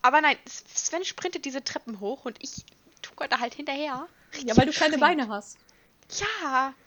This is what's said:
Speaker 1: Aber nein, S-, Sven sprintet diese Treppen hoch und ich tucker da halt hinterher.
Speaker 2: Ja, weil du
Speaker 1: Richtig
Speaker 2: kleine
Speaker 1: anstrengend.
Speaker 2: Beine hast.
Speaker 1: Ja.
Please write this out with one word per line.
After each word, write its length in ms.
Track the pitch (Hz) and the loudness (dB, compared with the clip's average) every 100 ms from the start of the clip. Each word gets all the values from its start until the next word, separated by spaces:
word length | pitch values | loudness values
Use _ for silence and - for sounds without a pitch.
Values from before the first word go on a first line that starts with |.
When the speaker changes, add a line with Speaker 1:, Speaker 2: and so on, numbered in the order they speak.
Speaker 1:
Aber 180 | 254 302 | 6 6
nein, 160 | 302 247 - | 4 0 -6
S-, 180 | - - | -18 -8
Sven 300 | - - 330 | -6 -4 -4
sprintet 400 | 381 - 370 339 | -6 -6 -6 -6
diese 180 | 277 262 | -8 -8
Treppen 360 | - - - 208 | -8 -8 -10 -8
hoch 240 | 202 269 | -6 -6
und 180 | 247 220 | -10 -12
ich 220 | 262 - - _ _ _ | -14 -14 -18 _ _ _
tucker 260 | - - 294 | -20 -8 -2
da 120 | 240 | -2
halt 140 | 240 | -2
hinterher. 540 | - 294 277 302 262 320 _ _ - | -6 -8 -6 -6 -6 -10 _ _ -8
Speaker 2:
Ja, 120 | 254 220 | 4 6
weil 100 | 277 | 6
du 40 | |
Speaker 1:
Richtig 60 | - | 4
Speaker 2:
kleine 180 | 311 | 2
Speaker 1:
anstrengend. 60 | 302 | 6
Speaker 2:
Beine 280 | 294 311 226 | 4 4 -2
hast. 300 | 208 - - _ _ _ _ _ - 415 427 | -6 -10 -20 _ _ _ _ _ -6 -4 -4
Speaker 1:
Ja. 320 | 311 262 269 269 | 0 0 0 -6